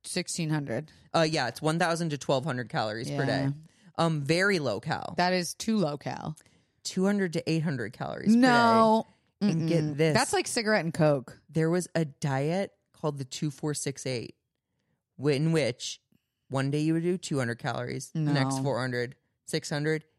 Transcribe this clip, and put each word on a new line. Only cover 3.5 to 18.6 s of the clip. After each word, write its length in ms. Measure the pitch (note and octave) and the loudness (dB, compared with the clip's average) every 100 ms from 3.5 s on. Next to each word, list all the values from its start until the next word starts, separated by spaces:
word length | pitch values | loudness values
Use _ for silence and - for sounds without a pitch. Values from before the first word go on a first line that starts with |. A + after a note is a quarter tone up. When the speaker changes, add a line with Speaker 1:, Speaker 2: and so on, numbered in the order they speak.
| D3 D#3+ _ - - | -4 -12 _ -12 -2
Speaker 2:
Um, 240 | E3 D#3 | 0 0
very 380 | C#3 E3+ G3 F#3 | 0 2 4 2
low 200 | C3+ G2 | 0 -4
cal. 320 | D#3 A2+ - - | -4 -6 -4 0
Speaker 1:
That 140 | F3+ | 2
is 200 | F#3 F3 | 2 -2
too 240 | - - A3 | -6 -2 0
low 200 | D#3+ D3 | 0 -2
cal. 380 | - - - D#3 _ _ _ _ | -8 -8 -8 -10 _ _ _ _
Speaker 2:
Two 220 | - - F#3+ | -8 0 0
hundred 280 | G3+ F#3 | 2 0
to 140 | D#3+ - | -2 -2
eight 140 | D#3+ | -2
hundred 320 | D#3+ C3 G#2+ | 0 -4 -6
calories 420 | - C#3 - - A3+ | -8 -8 -2 4 6
Speaker 1:
No. 680 | B3+ A#3+ A#3 A3+ A3 A3 - _ _ _ | 8 6 6 6 6 4 0 _ _ _
Speaker 2:
per 60 | G#3 | 0
day. 40 | |
And 160 | E3 E3 | 2 2
get 140 | E3 | 2
Speaker 1:
Mm-mm. 140 | D3+ C#3+ | 2 2
Speaker 2:
this. 180 | D#3+ D#3+ | 2 4
Speaker 1:
That's 180 | C4+ | 2
like 140 | F#4+ - | 0 0
cigarette 360 | A#3+ G#3+ G#3+ | -2 2 2
and 80 | E3 | 0
Coke. 460 | D#3 D3+ C#3+ - - _ | 2 4 4 -2 -20 _
Speaker 2:
There 220 | D#3 D#3+ | 0 2
was 180 | F3 E3+ | 0 0
a 120 | E3 D3+ | -2 -2
diet 680 | - D3+ C3+ D3 F#3 G3+ _ _ _ | -4 -2 0 0 -2 -4 _ _ _
called 200 | D#3 C#3+ | -6 -4
the 40 | |
two 280 | C3+ - D#3 | -10 -4 -6
four 240 | - D#3 D3 | -4 -6 -4
six 320 | D3+ C#3 C3+ | -6 -6 -6
eight, 260 | B2 - _ _ _ _ _ _ _ _ - | -6 -8 _ _ _ _ _ _ _ _ -4
wh-, 40 | C3+ | 0
in 220 | C#3 D#3+ | 2 2
which 500 | D#3+ A#2+ A#2+ - - _ _ _ _ _ | 2 0 -4 -10 -12 _ _ _ _ _
one 220 | C3+ C3+ | -2 -2
day 80 | D3 | 0
you 140 | D#3 | 0
would 100 | E3 | 0
do 160 | E3+ F#3 | 0 -4
two 180 | - C#3+ | -2 -2
hundred 220 | A#2+ A2+ | -2 -4
calories, 500 | C3+ B2 B2 C3 - E3 | -6 -6 -6 -8 -8 -2
the 40 | |
next 360 | D3+ C#3+ C3 | 0 2 0
Speaker 1:
No. 60 | C3+ | 0